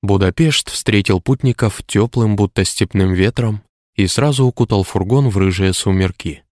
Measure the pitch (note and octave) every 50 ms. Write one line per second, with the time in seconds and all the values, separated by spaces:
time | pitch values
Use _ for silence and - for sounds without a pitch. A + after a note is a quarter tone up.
0 | - G2+ G2 F#2+ G2 F#2 F#2 - E3 D#3 D3 - - - - - - - A#2 G#2
1 | G2 - G2+ F#2 - - C3+ - - B2+ A#2 - - G#2+ - - - - - G#2
2 | G#2+ A#2 - B2 A#2 G#2+ G#2 G2+ G#2 F#2+ _ - F#2+ - - - G#2 - - G2
3 | F#2+ F#2 F#2 F2+ F#2+ G#2+ - - A#2+ A2+ G#2+ G#2 _ _ _ _ _ _ _ -
4 | G2 F2+ - - B2+ D3 C#3 B2+ C3 B2+ - - A#2+ - A2+ G2+ F#2+ - - F#2+
5 | F#2 G2 B2 C#3 C#3 B2 F#2+ G2 F#2+ F#2+ F2+ F#2 G2 F#2+ F#2 - - G2+ F#2+ F#2+
6 | F#2+ F2+ - _ - F2 C#2+ - _ _